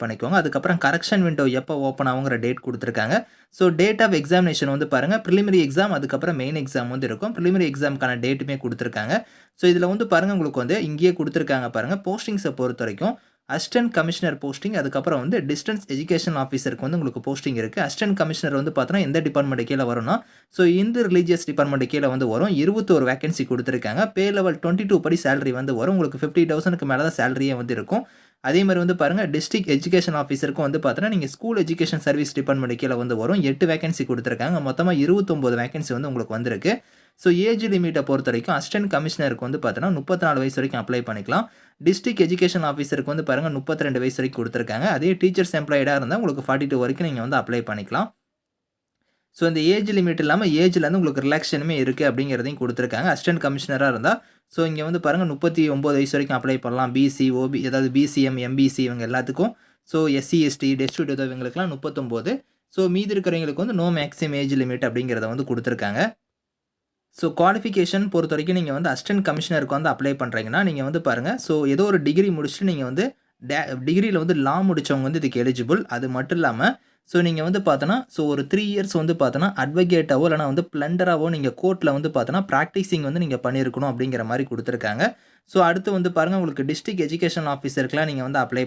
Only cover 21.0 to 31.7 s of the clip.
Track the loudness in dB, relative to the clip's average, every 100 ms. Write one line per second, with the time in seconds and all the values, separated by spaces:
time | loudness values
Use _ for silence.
21 | 4 4 4 2 0 0 2 2 0 0
22 | 0 0 0 2 2 2 2 2 4 4
23 | 4 0 -2 -4 -2 -2 -2 -2 -2 -2
24 | -2 0 0 2 0 0 0 0 2 2
25 | 4 0 2 0 0 -2 -2 0 2 2
26 | 0 -2 -2 2 2 2 0 0 0 0
27 | 0 0 0 2 0 -2 -4 -4 -2 -4
28 | -4 -16 _ _ 0 2 4 2 2 2
29 | 2 2 0 -2 -2 -2 0 0 4 2
30 | 4 0 -2 -2 -2 -2 -2 0 0 0
31 | 0 0 -2 -6 -4 0 0